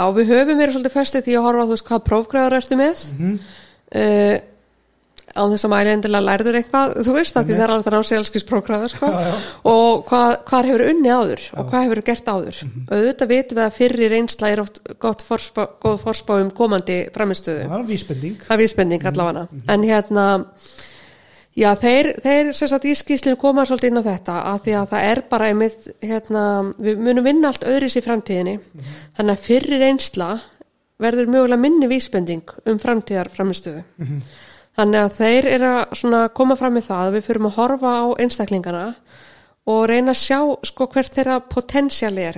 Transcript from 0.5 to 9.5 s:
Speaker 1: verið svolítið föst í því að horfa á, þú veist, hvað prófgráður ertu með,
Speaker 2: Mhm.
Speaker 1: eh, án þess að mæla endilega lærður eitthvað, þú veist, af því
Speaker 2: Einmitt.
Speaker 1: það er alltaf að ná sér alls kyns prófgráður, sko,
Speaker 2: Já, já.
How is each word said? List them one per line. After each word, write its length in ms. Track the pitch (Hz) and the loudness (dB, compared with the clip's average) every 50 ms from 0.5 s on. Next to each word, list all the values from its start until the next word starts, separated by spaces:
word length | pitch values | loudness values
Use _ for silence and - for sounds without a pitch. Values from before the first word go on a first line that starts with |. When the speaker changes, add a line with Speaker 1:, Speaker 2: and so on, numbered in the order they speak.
| 302 294 | 4 2
Speaker 1:
verið 140 | 294 277 262 | 2 2 0
svolítið 200 | 262 254 262 - 285 | -2 -4 -2 0 0
föst 160 | 277 - - | -2 0 -2
í 100 | 269 254 | -2 0
því 120 | 240 240 240 | 0 0 2
að 60 | 233 | 2
horfa 160 | 240 240 240 233 | 2 2 2 0
á, 20 | |
þú 100 | 226 226 | 0 -2
veist, 140 | 214 - - | -4 -2 -2
hvað 160 | 233 226 226 | -4 -2 0
prófgráður 520 | - 208 220 226 220 - 269 262 262 262 262 | 0 0 0 0 0 0 0 2 2 0 0
ertu 180 | 247 - 269 | 0 0 0
með, 260 | 254 277 302 339 - - 147 143 | 2 2 2 0 -2 -8 -10 -8
Speaker 2:
Mhm. 220 | 139 165 185 208 196 190 - - - - - _ _ _ _ - | -4 -4 -4 -4 -4 -8 -14 -20 -20 -20 -20 _ _ _ _ -4
Speaker 1:
eh, 460 | - 214 214 208 208 202 202 214 - - - _ _ _ _ _ _ _ _ _ _ _ _ _ - - - | -2 0 2 2 4 4 2 2 0 -4 -10 _ _ _ _ _ _ _ _ _ _ _ _ _ -20 -20 -10
án 160 | - 208 202 202 208 | -4 -2 0 0 0
þess 100 | 202 - | 0 0
að 80 | 214 | 0
mæla 200 | 208 202 202 208 214 | 2 2 2 2 2
endilega 320 | 214 208 214 208 202 202 | 0 0 0 0 0 2
lærður 280 | 196 196 196 220 240 233 240 | 0 0 0 0 0 0 0
eitthvað, 360 | 233 - - 269 269 269 - - 233 | -2 0 0 0 0 0 -2 -2 0
þú 80 | 247 262 | 0 0
veist, 220 | 302 339 - - | 0 0 0 0
af 80 | 247 226 | 0 0
því 80 | - 214 | 0 2
Speaker 2:
Einmitt. 60 | 214 | 2
Speaker 1:
það 20 | 226 | 2
er 80 | 220 | 2
alltaf 220 | 220 220 208 214 208 | 2 0 0 2 0
að 20 | |
ná 80 | 214 220 | 0 2
sér 140 | - 226 | 0 0
alls 120 | 214 214 214 | -2 -2 -2
kyns 120 | - 208 - | -4 -6 -4
prófgráður, 460 | - 240 208 - - 220 208 220 240 | -2 -2 -2 -2 -2 -4 -4 -4 -6
sko, 160 | - - 277 | -4 -2 -2
Speaker 2:
Já, 140 | 277 190 180 | -2 0 0
já. 140 | 170 175 180 214 - - | -2 -2 -4 -4 -8 -10